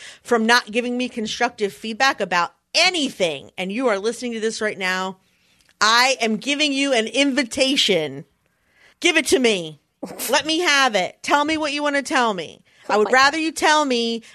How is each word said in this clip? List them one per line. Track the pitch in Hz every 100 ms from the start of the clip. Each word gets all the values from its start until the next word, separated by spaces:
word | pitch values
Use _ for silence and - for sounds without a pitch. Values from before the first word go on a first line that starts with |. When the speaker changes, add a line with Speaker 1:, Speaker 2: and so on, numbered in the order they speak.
| - -
Speaker 1:
from | - 240 220
not | 240 220
giving | 220 240 247
me | 247
constructive | 247 214 - 240 240 196
feedback | - 220 220 269 269
about | 190 180 170 - _ 294
anything | 359 359 254 - 175 143 98 -
and | 185
you | 214 262
are | 196
listening | 214 226 247
to | 226
this | 220 220
right | 214 185
now, | 185 185 190 185 _ _ _ _ _ -
I | 214 240 262 262
am | 226 214
giving | 262 285 302
you | 269 277
an | 240 220
invitation. | 254 285 254 233 285 269 262 - 175 151 135 - _ _ _ _ _ _ _
Give | 339 320
it | 269
to | 330
me. | 240 196 160 151 _ _ - - -
Let | 285 285
me | 320
have | 349 277 262
it. | 202 175 -
Tell | - 294
me | 294 311
what | 302
you | 294
wanna | 294 277
tell | 262 262 233
me. | 185 135 - _ _ -
Speaker 2:
Oh |
Speaker 1:
I | 208
would | 202
Speaker 2:
my |
Speaker 1:
rather | 254 277 320
you | 320
tell | - 320 302
me | 285 240 233 233 -